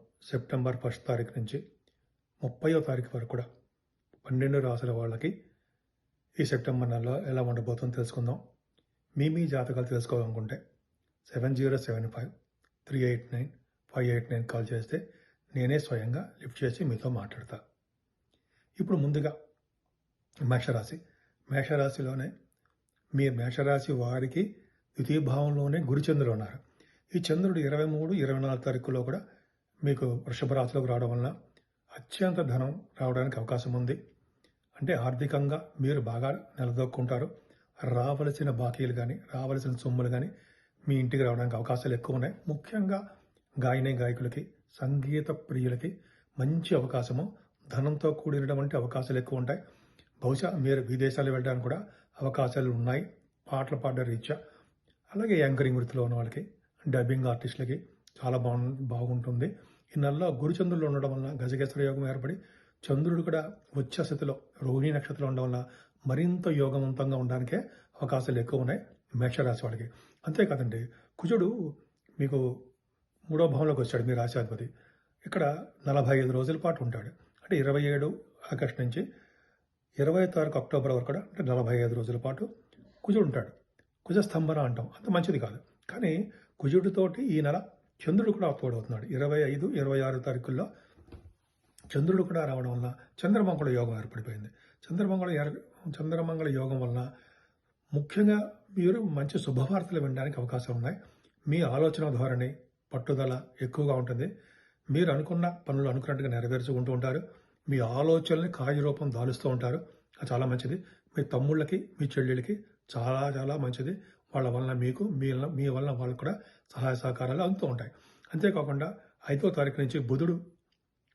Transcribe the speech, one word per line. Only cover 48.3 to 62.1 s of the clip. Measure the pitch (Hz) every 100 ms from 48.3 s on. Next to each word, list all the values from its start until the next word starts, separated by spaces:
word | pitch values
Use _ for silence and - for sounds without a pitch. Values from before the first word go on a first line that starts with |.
| 143 135 139 139 139
అవకాశాలు | 123 131 127 127
ఎక్కువ | 120 131
ఉంటాయి. | 123 139 - - _ - _ _
బహుశా | 127 139 185
మీరు | 180 131 139
విదేశాలు | 113 127 135 143 139
వెళ్ళడానికి | 131 131 127
కూడా | 123 170 214 - _ -
అవకాశాలు | 135 - 127 139 127
ఉన్నాయి | 117 120 139 202 - _ _ -
పాటలు | 135 135 127
పాడే | 135 127
రీత్యా. | 120 113 - 151 - - _ _ _ _ _ 202
అలాగే | 226 175
యాంకరింగ్ | 139 135 131 127
వృత్తిలో | 120 131
ఉన్న | 120 120
వాళ్ళకి, | 117 143 202 - _ _ 147
డబ్బింగ్ | 127 120 131 127
ఆర్టిస్టులకి | 117 123 - 123 87 - _ - - 127
చాలా | 127
బాగు-, | 120 123 123 135
బాగుంటుంది. | 131 120 123 123 123 120 170 - - _ _ 147
ఈ |
నెలలో | 143 143 175
గురుచంద్రులు | 127 151 175 175 170 151
ఉండడం | 139 135
వలన | 135 135 143 123
గజకేసరి | 135 135 143 139
యోగం | 135
ఏర్పడి | 135